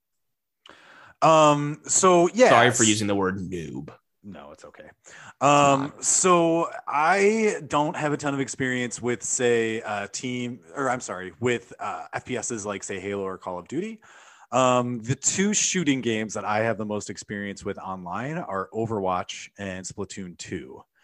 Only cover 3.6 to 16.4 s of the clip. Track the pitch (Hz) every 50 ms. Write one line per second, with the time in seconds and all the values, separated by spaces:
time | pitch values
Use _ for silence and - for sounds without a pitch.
3.6 | 78 67 62 67 78 - - - _ _ _ _ _ 101 90 71 71 73 78 -
4.6 | - 76 - - - - _ _ _ - - - - - - _ 127 143 147 143
5.6 | 143 139 139 135 139 - - - - - - - - 185 180 175 165 165 165 165
6.6 | 165 - - - - - - 143 156 165 185 202 202 208 220 226 220 208 175 160
7.6 | 156 131 160 147 147 156 - - 151 147 147 143 147 143 139 135 135 117 - -
8.6 | 131 127 127 123 123 120 - - 113 123 120 113 - - - - 123 120 120 117
9.6 | 113 113 110 113 - 107 104 101 101 - - - - 127 123 123 123 120 123 92
10.6 | - 80 85 143 135 131 127 123 - - 98 90 92 92 82 - 113 123 120 113
11.6 | - - - - 104 104 90 85 78 - - 123 - 117 123 110 107 - 120 107
12.6 | 98 104 98 95 - - 101 95 92 101 101 101 98 95 92 90 - 95 90 87
13.6 | 90 - 120 156 208 220 220 - _ - - - - - - _ - _ 120 127
14.6 | 131 127 123 123 120 123 123 113 107 120 139 - - - - 190 196 208 208 -
15.6 | - - - 185 165 147 135 131 113 117 110 110 110 104 95 107